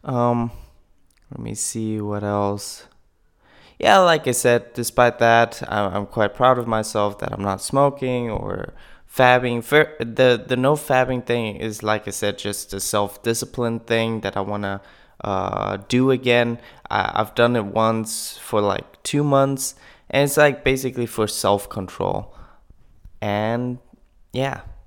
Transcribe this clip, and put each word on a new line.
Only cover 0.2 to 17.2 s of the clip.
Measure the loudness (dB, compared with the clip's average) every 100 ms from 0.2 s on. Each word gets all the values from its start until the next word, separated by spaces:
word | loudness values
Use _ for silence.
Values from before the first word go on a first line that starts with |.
| 0 0 -2 -8 -20 _ _ _ _ _ _
let | -12
me | -10
see | -8 -6 -4 -4 -4
what | -4 -4
else. | -2 0 -2 -4 -10 -16 -20 _ _ _ _ _ _ _ -20 _
Yeah, | 4 6
like | 6 4 0
I |
said, | 2 4 2 0
despite | -8 -4 4 4 6
that, | 6 6 4 -2 -6
I'm, | -2 -2
I'm | -2
quite | -4 0 0
proud | 4 4 4
of | 0
myself | -2 -2 0 -2 -2
that | -8
I'm | -4
not | -4 -4
smoking | -2 2 2 0 -4 -4 -4
or | -6 -6 -8 -10 -14 -20 -20 -8
fabbing. | 2 4 4 2 -4
Fer-, | 2 2 2 -2
the, | -6 4 4 4
the | 0 0
no | 2
fabbing | 0 0 0 2 -2
thing | -2 -2 -2
is, | -6 -8 -4
like | -2 -2 -4
I |
said, | -4 -4 -4
just | -6 -8 -10
a | -8
self-discipline | -2 -2 -2 -4 -4 -4 -6 -4 -4 -4
thing | -2 -2 0 -2
that | -4 -4
I |
wanna, | -6 -4 -6 -6 -12 -20 _ _
uh, | -4 -2 -2 -4 -4 -6 -2
do | 2 2
again. | 2 2 2 2 -4 -14 -16 -4
I, | -2 -2
I've | -2